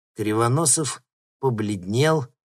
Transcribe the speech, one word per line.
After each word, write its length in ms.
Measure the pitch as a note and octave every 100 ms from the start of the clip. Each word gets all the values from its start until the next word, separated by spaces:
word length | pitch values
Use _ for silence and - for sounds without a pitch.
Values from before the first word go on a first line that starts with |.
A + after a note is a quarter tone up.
| _ -
Кривоносов 880 | G#2 G#2+ A#2 C#3 D#3+ - C#3 - _ _ _ _
побледнел 880 | C3+ A2 G#2 G2+ F2+ A2+ D#3 D#3+ B2+ _ _